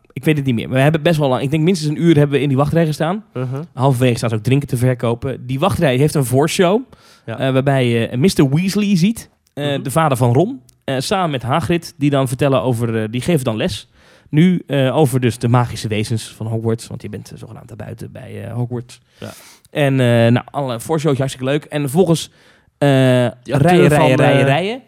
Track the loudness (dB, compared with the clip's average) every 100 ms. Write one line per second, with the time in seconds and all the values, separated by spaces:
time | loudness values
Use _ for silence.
0 | _ -4 0 0 0 -2 -2 0 2 2
1 | 0 0 0 0 -2 0 0 0 -2 0
2 | 4 4 4 2 0 0 2 2 0 -2
3 | -4 -4 -8 -10 -8 -8 -10 0 0 2
4 | 2 0 -2 -2 0 0 0 -2 0 0
5 | -4 -4 -6 -10 -8 -2 -2 0 0 2
6 | 2 0 0 2 2 2 2 2 -2 -16
7 | _ _ -14 -4 0 0 2 2 2 0
8 | -2 0 2 2 2 2 0 -2 0 2
9 | 2 0 -12 _ _ -8 -4 -4 -2 0
10 | 0 2 2 2 0 -4 -16 _ -6 -6
11 | -2 -2 -2 -4 -2 -2 0 -4 -4 -2
12 | 0 2 0 0 0 2 0 -2 -2 -2
13 | -4 -4 -2 -2 -2 -4 -4 -6 -14 _
14 | _ _ _ 2 4 2 -2 0 0 2
15 | 2 2 -2 -2 0 0 0 -4 -6 -4
16 | -4 -6 -8 -10 -8 -4 -4 -4 -8 -14
17 | -12 -14 -16 -18 -18 -20 -20 -16 -14 -14
18 | -16 -16 -16 -14 -10 -8 -6 -8 -12 -20
19 | _ _ -16 -16 -20 -20 _ -2 0 2
20 | 2 4 4 2 0 -8 -6 -8 -4 -2
21 | 0 -2 -4 -4 -4 -4 -4 -6 -2 2
22 | 2 0 -2 _ _ _ _ _ 2 4
23 | 4 2 0 -4 -4 2 4 6 6 4
24 | 4 4 4 4 2 2 -2 -8